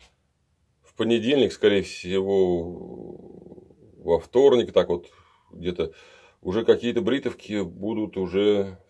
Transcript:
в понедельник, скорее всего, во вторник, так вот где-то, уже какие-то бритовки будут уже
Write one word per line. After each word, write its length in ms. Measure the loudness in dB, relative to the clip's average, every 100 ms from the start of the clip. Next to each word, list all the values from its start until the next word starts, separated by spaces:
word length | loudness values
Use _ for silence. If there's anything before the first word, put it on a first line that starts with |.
| _ _ _ _ _ _ _ _
в 120 | _ -6
понедельник, 580 | 0 0 2 2 2
скорее 300 | 2 2 2
всего, 1800 | -2 -10 -6 -4 0 2 2 0 -4 -12 -16 -16 -18 -18 -20 -20 -20 -20 -20 _ -20 _
во 220 | -2 -2
вторник, 540 | 2 4 6 6 4
так 160 | 2 2
вот 180 | -2 -6 _ _ _ _
где-то, 420 | -10 -6 -4 -6 -8 -20 -20 _ _
уже 240 | -6 0 2
какие-то 360 | 2 0 -2
бритовки 600 | -2 -2 -4 -10 -8 -6
будут 560 | -6 -8 -8 -6 -6 -6
уже 600 | -4 0 2 2 -2 -10